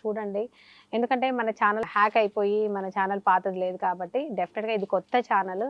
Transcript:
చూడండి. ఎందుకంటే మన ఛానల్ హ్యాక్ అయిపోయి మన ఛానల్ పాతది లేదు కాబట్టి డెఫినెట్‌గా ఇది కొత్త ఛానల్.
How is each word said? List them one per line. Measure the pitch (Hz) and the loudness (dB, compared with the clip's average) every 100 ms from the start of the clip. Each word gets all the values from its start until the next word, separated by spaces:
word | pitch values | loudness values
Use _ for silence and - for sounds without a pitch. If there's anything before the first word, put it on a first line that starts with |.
చూడండి. | 220 214 208 202 240 _ - - _ 220 | -6 -6 -4 -6 -6 _ -20 -20 _ -2
ఎందుకంటే | 240 262 262 247 | 0 0 0 0
మన | 226 220 | -2 2
ఛానల్ | 208 214 220 | 2 2 -2
హ్యాక్ | 208 208 233 | 2 2 4
అయిపోయి | 208 214 202 208 214 202 | 2 2 0 2 0 -2
మన | 190 | -4
ఛానల్ | 202 190 196 196 | -2 -2 0 4
పాతది | 185 190 185 | 4 2 -2
లేదు | 185 185 | -4 -2
కాబట్టి | 190 180 180 247 302 190 | -4 -4 -4 -4 -4 -4
డెఫినెట్‌గా | 175 - 220 220 | -4 -4 -2 -2
ఇది | 196 | 0
కొత్త | 190 - 247 233 | -2 0 0 2
ఛానల్. | 208 190 185 | 2 0 -2